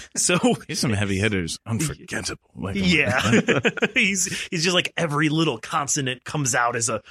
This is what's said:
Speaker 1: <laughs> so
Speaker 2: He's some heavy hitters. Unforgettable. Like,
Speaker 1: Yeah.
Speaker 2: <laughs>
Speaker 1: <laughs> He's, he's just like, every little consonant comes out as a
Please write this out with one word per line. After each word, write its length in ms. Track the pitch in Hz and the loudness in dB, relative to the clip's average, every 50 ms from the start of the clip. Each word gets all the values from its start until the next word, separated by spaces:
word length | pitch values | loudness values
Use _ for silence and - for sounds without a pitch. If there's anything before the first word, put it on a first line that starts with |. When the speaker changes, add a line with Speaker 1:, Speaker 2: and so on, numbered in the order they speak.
Speaker 1:
<laughs> 160 | - - - | -14 -8 -4
so 220 | - - - 180 170 - 247 220 - - | -2 0 2 2 4 4 2 2 0 -2
Speaker 2:
He's 140 | - - - | -8 -6 -2
some 120 | - 135 | -2 0
heavy 260 | 104 101 107 98 98 95 | 0 0 0 0 0 0
hitters. 420 | 104 110 101 92 85 80 - - _ | 0 0 0 0 -2 -4 -6 -8 _
Unforgettable. 840 | 110 117 - 160 143 - - 92 - 107 - - - - - _ _ - | -4 -4 -2 -2 -4 -6 -10 -10 -8 -8 -6 -6 -8 -10 -12 _ _ -12
Like, 180 | - - 95 190 | -10 -8 -4 -2
Speaker 1:
Yeah. 440 | 202 190 180 170 - - - - 131 | 0 2 4 4 4 4 2 0 0
Speaker 2:
<laughs> 500 | - 107 233 208 - - 143 143 - 214 - - | 2 4 4 4 4 2 2 2 0 0 0 0
Speaker 1:
<laughs> 160 | 240 - - | -2 0 2
He's, 320 | 254 220 190 202 185 - - 175 - - - | 2 2 2 0 0 -2 -4 -4 -8 -6 -6
he's 140 | 185 165 156 | -4 0 0
just 100 | 185 175 | 2 2
like, 180 | 180 - - - | 2 0 0 -2
every 320 | - 170 156 147 147 156 151 | -4 -2 0 2 2 2 2
little 300 | 151 160 165 156 117 113 | 4 2 2 2 0 -2
consonant 680 | - - - 156 143 - - 151 135 127 127 123 - | -6 -6 -4 -4 -2 -2 -2 -2 -2 -4 -6 -8 -8
comes 320 | - - 156 139 120 127 | -6 -4 -2 -2 0 0
out 180 | 127 120 120 120 | 2 0 0 0
as 140 | 120 113 123 | -2 -2 -2
a 120 | 120 104 - - | -2 -4 -6 -12